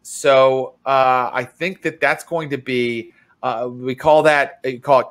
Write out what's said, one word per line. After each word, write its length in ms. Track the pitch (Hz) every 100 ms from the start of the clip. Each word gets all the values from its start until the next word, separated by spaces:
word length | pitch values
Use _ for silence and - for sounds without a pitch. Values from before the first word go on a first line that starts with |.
so, 720 | - - 143 135 131 131 127 _ -
uh, 440 | 135 131 127 120
I 120 | 127
think 400 | 123 - 175 190
that 160 | 160 160
that's 240 | 143 151
going 260 | - 170 147
to 80 | 139
be, 540 | 127 123 120 117 110 _ _ _
uh, 260 | 127 113 123
we 220 | 123 127 127
call 280 | 156 156
that, 360 | 151 147 135 -
you 160 | 131 123
call 220 | 143 131
it 60 | 117